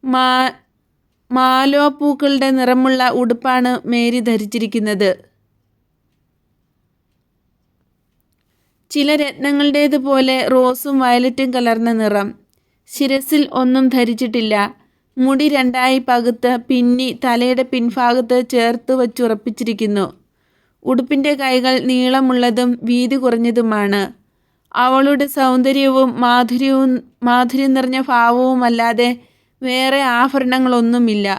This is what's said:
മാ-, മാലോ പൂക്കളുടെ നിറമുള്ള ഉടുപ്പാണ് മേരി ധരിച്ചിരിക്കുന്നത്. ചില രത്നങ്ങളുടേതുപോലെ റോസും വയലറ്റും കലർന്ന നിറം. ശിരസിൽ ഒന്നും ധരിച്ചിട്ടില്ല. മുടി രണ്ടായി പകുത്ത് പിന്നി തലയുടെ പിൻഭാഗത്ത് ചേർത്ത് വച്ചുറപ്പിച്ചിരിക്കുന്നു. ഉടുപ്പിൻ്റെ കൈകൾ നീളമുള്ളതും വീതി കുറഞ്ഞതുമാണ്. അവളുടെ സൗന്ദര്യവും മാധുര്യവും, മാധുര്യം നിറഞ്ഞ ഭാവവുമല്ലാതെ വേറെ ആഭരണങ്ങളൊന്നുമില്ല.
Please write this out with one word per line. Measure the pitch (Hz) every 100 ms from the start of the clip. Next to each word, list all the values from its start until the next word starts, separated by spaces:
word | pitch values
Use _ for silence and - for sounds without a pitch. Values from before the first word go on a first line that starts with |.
മാ-, | 262 254 254 254 262 - _ _ _ _ _ _ _
മാലോ | 254 254 262 269 285 285
പൂക്കളുടെ | 285 294 277 285 277 269
നിറമുള്ള | 262 247 254 262 262 254
ഉടുപ്പാണ് | 247 247 233 262 254 247 247 -
മേരി | 240 233 240
ധരിച്ചിരിക്കുന്നത്. | 226 226 208 220 220 233 214 202 202 - - _ _ _ _ _ _ _ _ _ _ _ _ _ _ _ _ _ _ _ _ _ _ _ _ _ _ _ _ _ _ _ _ _ _ _ _
ചില | 294 285 302
രത്നങ്ങളുടേതുപോലെ | 294 - 269 285 285 285 294 285 262 269 262 262 -
റോസും | 254 254 247 285 277
വയലറ്റും | 254 240 247 254 269
കലർന്ന | 247 240 226 233
നിറം. | 226 214 208 202 - _ _ _ _ _
ശിരസിൽ | - 277 269 269 302 285
ഒന്നും | - 254 254 262
ധരിച്ചിട്ടില്ല. | 254 240 226 254 233 220 214 202 - _ _ _ -
മുടി | 254 269 302
രണ്ടായി | 285 254 247 254 262
പകുത്ത് | 262 240 233 233 247 247 240
പിന്നി | 254 240 247 262
തലയുടെ | 247 254 233 247 254
പിൻഭാഗത്ത് | 262 254 233 226 240 247 240 247 247
ചേർത്ത് | 247 233 233 -
വച്ചുറപ്പിച്ചിരിക്കുന്നു. | 262 240 - 240 214 247 220 226 214 220 202 185 - _ _ _ _ _ _
ഉടുപ്പിൻ്റെ | - 254 254 294 277
കൈകൾ | 285 269 254 254 254
നീളമുള്ളതും | 254 254 254 262 262 254 247 233 247 247
വീതി | 226 240 247 269
കുറഞ്ഞതുമാണ്. | 254 233 233 233 226 214 202 202 196 - _ _ _ _ _
അവളുടെ | - 247 262 277 285 277
സൗന്ദര്യവും | 277 262 254 254 277 269 262 262 233
മാധുര്യവും, | 240 247 247 247 269 269 269 254 - _
മാധുര്യം | 240 247 247 262 269
നിറഞ്ഞ | 262 262 262
ഭാവവുമല്ലാതെ | 262 247 233 240 254 254 240 233 233 226 240 247 _ _ _ _
വേറെ | 262 254 262 277 269
ആഭരണങ്ങളൊന്നുമില്ല. | 233 277 269 254 254 254 247 233 240 240 214 196